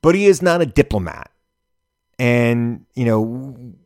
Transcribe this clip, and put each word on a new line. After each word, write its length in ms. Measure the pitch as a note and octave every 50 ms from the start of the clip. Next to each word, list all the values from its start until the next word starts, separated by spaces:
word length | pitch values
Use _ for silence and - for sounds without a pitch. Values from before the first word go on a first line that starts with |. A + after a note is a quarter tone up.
But 140 | - D#3+ F3
he 100 | G3 G3+
is 160 | G3 F#3+ C3+
not 200 | F3 F3 E3+ F3
a 40 | E3
diplomat. 640 | B2+ - D3 C#3 - - G#2 F2+ E2 - - - - _ _ _ _ _ _ _ _ _ _ _ _ _ _ _ _ _
And, 720 | - B2+ A#2+ A#2+ A#2+ A#2+ A#2 A#2+ A#2+ A#2 A#2 A#2+ - - _ _
you 100 | C3 B2
know 680 | A#2 A2 A2 A2 A2+ A#2+ B2+ C3 C#3 C3 A#2 B2 A#2+ - _ _